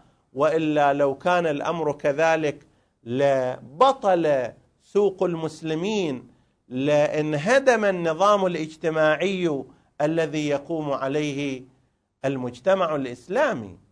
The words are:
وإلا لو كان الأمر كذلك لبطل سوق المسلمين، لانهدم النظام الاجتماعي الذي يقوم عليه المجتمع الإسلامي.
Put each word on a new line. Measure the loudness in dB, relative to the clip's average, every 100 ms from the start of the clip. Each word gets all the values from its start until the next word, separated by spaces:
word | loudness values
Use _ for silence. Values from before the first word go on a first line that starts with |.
| _ _ _
وإلا | -2 0 2 0 2 2
لو | 4 0 0
كان | 0 0 0
الأمر | -2 -4 -4 -4
كذلك | -2 -2 2 2 2 0 -6 _ _ _ _
لبطل | -6 0 2 2 0 -6 -6 2 2 2 2 2 2 0 -2 -8 _ _
سوق | _ 0 0 0
المسلمين، | -2 -2 -6 -8 -6 -4 -2 -2 -2 -4 -10 _ _ _ -10
لانهدم | -4 0 2 2 0 -2 -2 2 2 4 2 2
النظام | 0 -2 2 4 4 2
الاجتماعي | -2 -6 -6 -4 2 2 2 0 -2 -2 -2 -8 -18 _ -4
الذي | -2 0 -2 -2 -2
يقوم | -2 -4 -6 -4
عليه | -4 -2 -2 -2 -4 -6 -8 -12 _ _ _ _ _ -4
المجتمع | -4 -6 -4 0 2 2 -2
الإسلامي. | -6 -10 -6 -2 0 -2 -8 -16 _